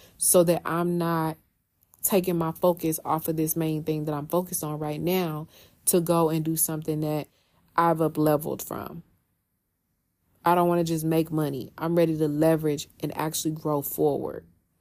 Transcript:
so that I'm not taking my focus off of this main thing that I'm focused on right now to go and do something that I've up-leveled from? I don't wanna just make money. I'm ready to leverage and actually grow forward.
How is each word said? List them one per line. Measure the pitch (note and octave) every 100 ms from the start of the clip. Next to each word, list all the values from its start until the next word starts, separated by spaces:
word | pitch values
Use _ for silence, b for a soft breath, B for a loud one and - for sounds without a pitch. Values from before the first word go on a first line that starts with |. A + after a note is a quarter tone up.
| b b
so | - F#3
that | E3+ E3
I'm | - E3 F3 F3
not | E3+ E3 D#3+ D#3 _ _ _ _ _ _
taking | - G3 F#3 E3+
my | D#3+
focus | D#3+ F3+ F3 D#3+ D#3
off | - D#3 D#3+
of | D#3+
this | D#3 E3
main | D#3+ D#3
thing | D#3 D#3 D3+
that |
I'm | D3 D3+
focused | E3+ F3+ F3
on | D3+ D3+
right | D3+ D3+
now | D#3+ F#3 F3 D3+ D#3+ b b b -
to | F#3
go | E3 E3+ D#3+
and | D#3+ D#3
do | D#3+
something | - D#3 D#3 D3+
that | D#3 D3+ - _ _ _ _ -
I've | E3+ E3
up-leveled | D#3 D#3 D3+ D3+ D3+ -
from? | - - - E3+ - _ _ _ _ _ _ _ _ _ _ _ _ _ -
I |
don't | F3 F3
wanna | F3
just | E3 E3
make | D#3+ D#3+ D#3+
money. | D#3 D3+ C3+ - -
I'm | D#3+ E3+
ready | E3 D#3
to | D#3
leverage | D3 D#3+ D#3+ D#3 D3 - _
and | D3 -
actually | D#3 D#3 D#3+ D#3
grow | D#3+ D3
forward. | C#3+ - D3+ C#3 - - - _ _ _